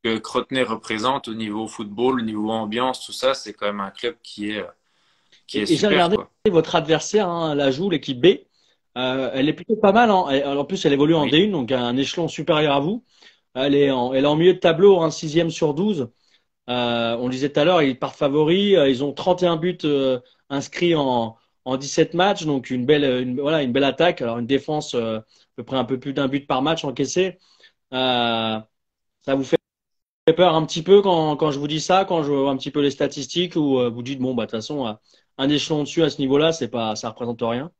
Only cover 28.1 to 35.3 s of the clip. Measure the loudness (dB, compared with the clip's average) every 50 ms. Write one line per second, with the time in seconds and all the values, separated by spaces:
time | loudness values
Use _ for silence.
28.1 | 2 2 0 0 0 -2 -2 -2 -4 -6 -8 _ _ _ _ _ _ _ _ _
29.1 | _ _ _ -2 -2 -2 0 0 0 0 _ _ _ _ _ _ _ _ _ _
30.1 | _ _ _ 0 4 6 4 4 4 2 0 -2 -4 -6 4 6 6 6 8 6
31.1 | 2 2 2 0 0 0 0 0 0 -2 -4 -4 -4 -4 0 2 2 2 2 2
32.1 | 0 -2 0 0 0 0 0 0 0 -2 -6 -4 -2 0 0 0 0 0 -4 -4
33.1 | -4 -8 -12 -6 -2 -4 -4 -2 -2 -2 0 2 2 2 0 0 -2 -6 -8 -10
34.1 | -6 -4 -4 -2 -2 -2 -4 -4 -6 -8 -8 -6 -6 -6 -6 -6 -8 -10 _ _
35.1 | _ _ _ _